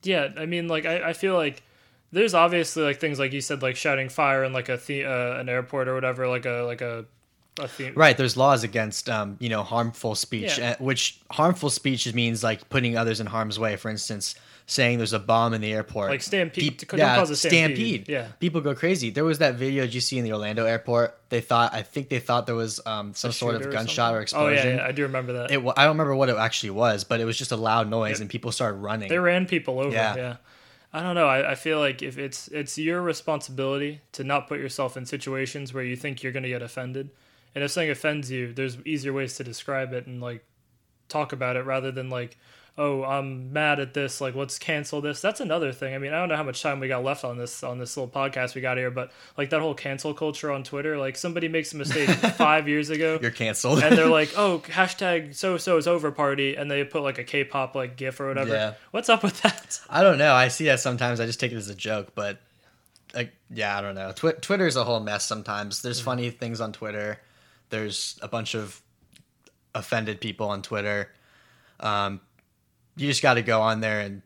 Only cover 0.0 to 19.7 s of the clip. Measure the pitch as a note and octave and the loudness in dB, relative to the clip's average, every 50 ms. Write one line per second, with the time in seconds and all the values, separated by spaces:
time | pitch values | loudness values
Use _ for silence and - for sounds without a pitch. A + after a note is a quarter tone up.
0 | - F#3 F#3+ E3+ C#3+ C#3 G#2 - D#3 D#3+ F3 F3 E3+ E3+ E3 D#3 D#3 E3 E3 F3+ | 0 2 2 2 2 0 -4 -6 -6 -4 -2 -2 -2 -2 -2 -2 0 0 -2 0
1 | - E3 E3+ - - F#3+ F#3+ F3 D#3+ D3 C#3 - _ _ _ _ _ _ _ _ | -2 -2 -4 0 0 2 4 4 2 2 -2 -6 _ _ _ _ _ _ _ _
2 | _ _ - F3 A3 A#3 F3+ F3 E3 F3 F3 F3 E3 D#3 - E3 D#3 D3 C#3 - | _ _ 0 2 2 4 6 6 6 6 6 2 0 0 0 0 0 0 0 0
3 | - D#3 D3 C3+ C#3 C3+ C3+ C#3 C3 - D3 C3+ C3 C3 B2+ - - D#3 C#3 C3+ | 0 -2 0 0 -2 -2 -2 -4 -4 -4 -4 -2 -2 -2 -2 0 0 0 2 2
4 | C3 B2+ - - D3+ C#3 C3+ C3+ C3 C3 C3 C3 A#2+ - B2+ B2 - - C#3+ C#3 | 0 -4 0 2 4 4 4 4 2 0 -2 -4 -2 -2 -4 -4 -4 -6 -6 -4
5 | C3+ C3+ C3 B2 B2 B2 B2 B2+ B2+ B2+ B2 B2+ B2+ B2 - C#3 C3 B2+ C3 C3 | -2 -2 -2 -2 -2 -2 -4 -4 -4 -2 -2 -2 -2 -2 -4 -2 -2 0 -2 0
6 | C3 B2+ B2+ B2 C3 B2 B2 B2 A#2+ B2+ A#2+ A#2+ A#2+ A#2+ A#2+ A#2 B2+ A#2+ A#2 A#2 | 0 -2 -2 0 0 0 0 -2 -2 -2 -2 -2 -2 -4 -4 -4 -6 -6 -6 -8
7 | A2 A2+ _ _ _ _ _ _ _ _ _ - D3 B2+ - - C#3 C3 C3+ C#3 | -10 -12 _ _ _ _ _ _ _ _ _ -8 -8 -8 -8 -8 -10 -6 2 6
8 | D#3+ D3+ B2+ - C3+ B2 G#2 A#2 C3 C#3 C#3 B2+ A2 A2+ G2 A#2 A2 G#2+ G#2 - | 6 6 6 6 2 0 2 4 6 6 6 4 2 -2 -2 -2 -2 -2 -4 -6
9 | - - A#2 G#2+ G#2 G2+ G2+ - B2+ A#2+ A2+ G#2+ G2+ - A#2 A#2 A#2 A#2 A2+ - | -4 -2 -2 -2 -2 -4 -6 -8 -6 -4 -2 -2 -2 -2 0 0 0 0 -4 -4
10 | - A#2 G#2+ - - - - A2+ G#2 G3 D3+ - A#2 A#2+ A#2+ - C3 C3 C3 A#2+ | -6 -4 -4 -4 -4 -4 -4 -6 -2 -2 -2 0 0 -2 -2 -2 0 -2 0 0
11 | - - - - _ _ - - D3+ E3+ F3+ F3+ - C#3+ C3 - - C#3 C3+ A#2+ | 0 -4 -4 -8 _ _ 0 2 4 4 4 2 0 -2 -2 0 0 -2 0 0
12 | - B2 A2 B2 A#2+ A#2 A2+ A2 G#2+ A2+ A2 G#2+ - _ - C#3 B2 A#2+ A#2 A2+ | -2 -2 0 0 0 0 0 0 0 -2 -2 -2 -6 _ 0 0 2 2 2 2
13 | A2+ A2+ A2+ G#2+ A2+ G2+ G2 A2+ A2 G#2+ G#2 G#2+ A2+ A2 G#2 F#2+ - A2+ G#2+ G#2 | 0 0 0 -2 -4 -4 -2 -4 -4 -2 -2 -2 -2 -2 -2 -2 -6 -6 -6 -6
14 | - - A2 G2+ G2 - - - - - - - _ - - - C3 A#2+ A#2+ A#2+ | -6 -6 -6 -6 -6 -8 -8 -8 -16 -20 -20 -20 _ -6 0 2 4 4 4 2
15 | A2+ G#2 A2+ A2 G2 G2 A2+ A2+ A#2 A#2 A2+ A2 G#2+ G#2+ G#2+ G#2+ G#2 - - G#2+ | 0 0 0 -2 2 4 4 4 4 4 2 0 -2 -2 -2 -2 -4 -4 -4 -2
16 | G2+ G2 C#3 C3+ - - - G3 F3+ D#3+ - - D#3 D3+ B2 - - - - D3+ | -2 0 -2 -2 -4 -2 0 0 0 0 0 -2 -2 -2 -2 -4 -12 -4 2 4
17 | D#3 C3+ B2 D#3 F#3 D#3 D3 C#3 - E3 E3 E3 D#3+ D#3 C#3 B2+ A3 A#3 F#3+ A#2 | 6 6 8 6 6 4 2 0 2 6 6 6 6 6 2 2 0 0 0 -2
18 | G2 - D3 C3+ A#2 A2+ A2 _ - F3 D#3 E3 C#3+ D3 C#3 - - E3+ F#3+ E3+ | -4 -4 -4 -4 -4 -6 -6 _ -2 0 0 2 0 0 -2 2 2 2 2 2
19 | B2+ A2+ G2+ C#3 D3+ E3 D#3+ D3 D#3+ C#3+ B2+ A#2+ B2+ C3+ | 0 -2 0 2 2 2 4 4 4 2 4 2 0 0